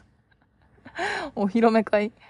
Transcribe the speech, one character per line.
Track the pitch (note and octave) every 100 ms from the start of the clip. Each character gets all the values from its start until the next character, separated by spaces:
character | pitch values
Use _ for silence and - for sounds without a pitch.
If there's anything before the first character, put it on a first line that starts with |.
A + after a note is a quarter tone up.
| - _
<laughs> | _ _ _ _ _ _ - - G4 G4+ D#4
お | B3+ G3+
披 | A#3
露 | A3+
目 | A3
会？ | G#3+ G#3 G#3 - -